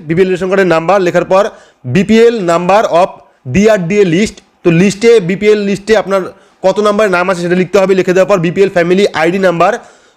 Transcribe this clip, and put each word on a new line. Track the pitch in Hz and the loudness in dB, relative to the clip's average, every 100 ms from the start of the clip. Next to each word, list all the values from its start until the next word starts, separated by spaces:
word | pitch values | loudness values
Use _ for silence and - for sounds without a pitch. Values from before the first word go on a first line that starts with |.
| 156 | -4
বিপিএল | 170 185 | -2 0
রেশন | 180 185 | -2 -2
কার্ডের | 190 185 | 0 0
নাম্বার | 160 165 202 | 0 0 0
লেখার | 175 175 143 | 0 -2 0
পর | 185 208 - _ _ 127 | 0 0 -6 _ _ -4
বিপিএল | 175 196 220 233 233 | -2 2 4 4 2
নাম্বার | 175 170 180 202 170 | -2 -2 0 0 2
of | 160 190 - _ _ 131 | 0 0 -6 _ _ -4
ডিআরডিএ | 147 214 214 165 208 190 | 0 2 2 0 0 0
লিস্ট, | 170 220 - _ _ | 0 -2 -6 _ _
তো | 175 | 0
লিস্টে | 165 196 - 233 226 | 2 0 2 2 2
বিপিএল | 170 196 208 214 | 0 -2 0 0
লিস্টে | 202 196 208 214 | -2 -4 -2 -2
আপনার | 180 196 175 - _ _ | 0 -4 -4 -14 _ _
কত | 185 196 | -2 0
নাম্বারের | 208 208 214 | 0 0 0
নাম | 175 180 | 0 -2
আছে | 175 | -4
সেটা | 175 180 | -2 -2
লিখতে | 185 202 | 0 0
হবে। | 190 190 | 2 0
লিখে | 185 | 0
দেওয়ার | 180 185 | 0 2
পর | 196 | 0
বিপিএল | 170 160 202 | -2 0 0
ফ্যামিলি | 175 170 185 202 | 0 0 0 0
আইডি | 147 165 196 | 0 -2 0
নাম্বার, | 185 170 180 233 - _ _ | 0 0 0 -2 -10 _ _